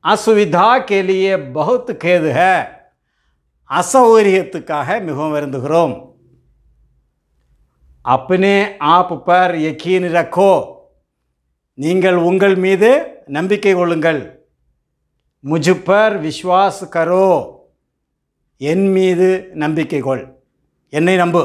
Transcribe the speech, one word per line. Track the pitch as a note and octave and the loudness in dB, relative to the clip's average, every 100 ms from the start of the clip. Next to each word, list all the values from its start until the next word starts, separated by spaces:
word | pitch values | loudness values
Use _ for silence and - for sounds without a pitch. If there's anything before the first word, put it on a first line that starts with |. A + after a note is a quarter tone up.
| E3 | 0
असुविधा | G#3 - G#3+ G#3 F3 G#3 B3+ C4 | 0 2 2 2 2 2 2 0
के | G3+ F#3 | -2 0
लिए | F#3+ F#3+ F#3+ C3+ C3+ | 0 0 -2 -4 -6
बहुत | D#3 B3 - G3+ | -2 -2 -4 -6
खेद | E3 F3+ D#3 C3+ | 0 0 2 2
है. | F3+ F3+ B2+ - _ _ _ _ _ _ _ _ _ | 2 2 -4 -14 _ _ _ _ _ _ _ _ _
அசௌகரியத்துக்காக | C#3+ F3+ C4 A#3+ A3+ G3+ F#3+ F3 E3+ - D3+ C3 G#3+ F3+ | -6 0 4 6 6 4 0 -2 -12 -6 -6 -4 -4 -4
மிகவும் | D3+ D#3 D3+ | -6 -4 -4
வருந்துகிறோம். | D3 C3 C3 E3 D#3+ G2 - _ _ _ _ _ _ _ _ _ _ _ _ _ _ _ _ _ _ _ - | -6 -8 -2 0 0 -4 -16 _ _ _ _ _ _ _ _ _ _ _ _ _ _ _ _ _ _ _ -2
अपने | C3 - F#3 G3 G3 G#3 - D3+ | -2 0 0 2 0 -2 -4 2
आप | F3 F3+ E3+ - | 2 2 -4 0
पर | F3+ F#3 E3+ D#3 | 2 2 -2 -4
यकीन | D#3 E3 F#3 F3+ D#3+ | -6 -2 -2 0 -2
रखो, | B2+ E3+ G3 E3+ - - _ _ _ _ _ _ _ _ _ - | -2 0 2 2 -2 -16 _ _ _ _ _ _ _ _ _ -6
நீங்கள் | D3 F#3 F#3 F3+ E3+ | -2 0 2 2 2
உங்கள் | F#3 G3 F#3+ | 2 2 0
மீது | F#3 F#3+ A3 C#4 - - - C#3+ | 0 2 4 2 0 -16 -10 -8
நம்பிக்கை | F#3 G#3 G3+ F3+ | -4 0 0 0
கொள்ளுங்கள். | F3 E3 D#3+ D3+ F2+ - _ _ _ _ _ _ _ _ _ _ C3+ | 0 0 0 -2 -8 -20 _ _ _ _ _ _ _ _ _ _ -4
मुझ | D#3+ D3+ F3 - | -2 0 0 2
पर | G3 A3 G3+ D#3 | 2 2 -2 -8
विश्वास | D3 F#3 F3+ G3 F#3 F3+ E3+ | -8 -2 0 0 -2 -8 -4
करो, | D#3+ F3+ F#3+ E3 - - _ _ _ _ _ _ _ _ _ _ C3+ | 0 2 2 2 -2 -16 _ _ _ _ _ _ _ _ _ _ -2
என் | E3+ G3 F#3+ | 0 2 2
மீது | F#3 F3 F#3 F#3 F#3+ D#3+ | 2 2 2 0 -6 -6
நம்பிக்கை | D3+ D#3 D#3 D3+ C3 | -4 -2 -4 -4 -4
கொள், | B2+ - _ _ _ _ _ _ D3 | -6 -8 _ _ _ _ _ _ -2
என்னை | E3+ F#3 | 0 2
நம்பு. | E3+ E3+ | 2 0